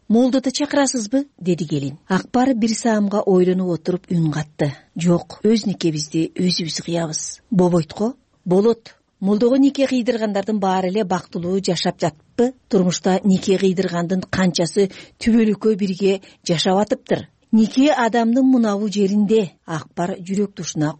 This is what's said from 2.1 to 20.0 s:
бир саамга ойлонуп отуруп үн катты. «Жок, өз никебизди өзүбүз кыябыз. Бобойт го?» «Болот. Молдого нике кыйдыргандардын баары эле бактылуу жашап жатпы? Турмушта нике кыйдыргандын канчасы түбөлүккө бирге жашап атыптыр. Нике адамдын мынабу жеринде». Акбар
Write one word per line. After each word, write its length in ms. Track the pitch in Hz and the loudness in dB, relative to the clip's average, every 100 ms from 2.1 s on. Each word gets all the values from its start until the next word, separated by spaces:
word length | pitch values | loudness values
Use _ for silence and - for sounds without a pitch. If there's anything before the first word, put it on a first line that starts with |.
| 185 - 247 262 | -4 -2 0 0
бир 200 | 233 220 | 0 0
саамга 480 | 220 240 214 202 202 | -2 -2 0 0 -2
ойлонуп 460 | - 180 180 185 180 | 2 4 4 0 -2
отуруп 340 | 165 - 180 - | -4 -4 -6 -2
үн 200 | 170 160 | -2 0
катты. 440 | 151 151 - 143 - _ | -2 -6 -4 -4 -4 _
«Жок, 460 | - 170 170 - - | -4 0 0 -2 -4
өз 220 | 208 226 | 0 2
никебизди 680 | 202 - 170 151 151 160 160 - | 0 -2 -2 -4 -4 -4 -4 -2
өзүбүз 460 | 180 180 165 - | -2 0 -4 -8
кыябыз. 560 | - 170 165 156 - - - | -6 -4 -4 -6 -10 -14 -4
Бобойт 440 | 185 180 170 156 | 2 2 2 -2
го?» 200 | - 214 - _ _ | -4 -6 -6 _ _
«Болот. 520 | 180 185 220 226 - _ _ - | -2 2 2 0 -6 _ _ -6
Молдого 360 | 190 208 240 262 | -2 2 2 4
нике 300 | 277 277 262 | 2 2 0
кыйдыргандардын 720 | 254 226 226 214 196 196 214 | 0 -2 -2 -2 -2 -2 -2
баары 280 | 190 185 185 | 0 0 0
эле 160 | 202 | -2
бактылуу 540 | 190 180 - 185 170 190 | -2 -4 -4 -8 -4 -2
жашап 360 | 190 165 180 - | -2 -2 -2 -2
жатпы? 500 | 180 - _ - 240 254 - | -4 -4 _ -2 -2 -2 -2
Турмушта 500 | 196 180 - 196 190 | 0 0 0 0 0
нике 320 | 196 185 - 185 | 2 0 2 2
кыйдыргандын 640 | 190 180 180 170 170 190 - | 2 0 -2 -2 -4 -4 -4
канчасы 600 | - 185 165 165 208 190 - - - | 0 0 0 -2 0 -2 -2 -20 -4
түбөлүккө 560 | - 233 220 196 220 | 2 4 2 2 0
бирге 460 | 208 196 185 196 190 - _ - | 0 -2 0 0 0 -6 _ -4
жашап 380 | 165 190 190 | 0 2 2
атыптыр. 440 | 208 240 - 160 156 _ - | 0 -2 -2 -4 -6 _ 0
Нике 380 | 220 220 262 285 | 2 2 4 2
адамдын 540 | 277 226 233 226 240 | 4 2 2 2 2
мынабу 480 | 262 254 226 202 214 | 4 4 2 0 -2
жеринде». 640 | 196 190 208 196 220 180 _ | 0 0 2 2 2 0 _
Акбар 540 | - 160 - - | -10 -10 -8 -6